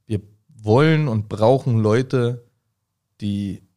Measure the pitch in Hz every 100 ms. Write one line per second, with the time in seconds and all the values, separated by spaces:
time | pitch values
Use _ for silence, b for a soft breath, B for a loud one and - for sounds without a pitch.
0 | - 104 - _ _ - 104 117 156 156
1 | 147 110 104 104 110 131 131 113 107 117
2 | 131 131 120 123 - _ _ _ _ _
3 | _ _ 104 101 98 - _